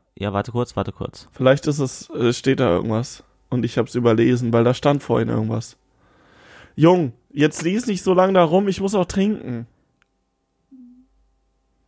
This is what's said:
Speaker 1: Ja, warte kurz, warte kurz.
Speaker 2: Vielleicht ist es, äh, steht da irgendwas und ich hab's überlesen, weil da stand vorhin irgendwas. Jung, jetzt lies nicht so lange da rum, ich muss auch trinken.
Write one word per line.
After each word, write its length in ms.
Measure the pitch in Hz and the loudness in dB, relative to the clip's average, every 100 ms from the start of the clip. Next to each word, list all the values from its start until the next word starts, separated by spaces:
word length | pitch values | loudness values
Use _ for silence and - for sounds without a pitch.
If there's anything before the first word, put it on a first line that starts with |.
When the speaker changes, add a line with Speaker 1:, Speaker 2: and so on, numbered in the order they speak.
| _ - | _ -8
Speaker 1:
Ja, 160 | 101 | -4
warte 200 | 101 104 | -4 -4
kurz, 240 | 117 123 - | -4 -4 -4
warte 160 | 98 | -6
kurz. 360 | - - - - | -8 -12 -12 -16
Speaker 2:
Vielleicht 340 | - 127 139 - | 0 2 2 0
ist 120 | 143 | -2
es, 300 | 131 - - | -4 -6 -12
äh, 220 | 330 120 | -2 -2
steht 280 | 123 135 131 | 0 0 2
da 100 | 123 | 2
irgendwas 520 | 87 - 110 120 - - _ _ | 0 0 -4 -6 -12 -20 _ _
und 140 | 123 | -4
ich 120 | 113 - | -2 -2
hab's 160 | 143 | -2
überlesen, 580 | 131 117 110 120 123 120 | 0 2 4 4 2 2
weil 120 | 117 | 2
da 80 | 117 | 2
stand 280 | 127 147 143 | 2 0 0
vorhin 260 | - 120 117 | 0 0 0
irgendwas. 480 | 117 110 113 - - _ _ _ _ _ _ - - - | -2 -4 -6 -8 -16 _ _ _ _ _ _ -20 -20 -14
Jung, 380 | - 156 180 143 - _ | 2 4 4 0 -6 _
jetzt 320 | 143 151 - | 0 0 0
lies 240 | 160 202 247 | -4 -2 -2
nicht 160 | 185 | -2
so 120 | - | 0
lange 180 | 180 185 | 2 4
da 100 | 190 | 4
rum, 220 | 165 180 202 | 4 2 0
ich 120 | 185 | -2
muss 140 | 196 | -2
auch 100 | 202 | -2
trinken. 640 | 180 196 196 214 - 120 117 _ _ _ _ _ _ _ _ _ _ 262 247 247 254 _ _ _ _ _ _ _ | -2 -2 -2 -2 -6 -10 -12 _ _ _ _ _ _ _ _ _ _ -20 -20 -20 _ _ _ _ _ _ _ _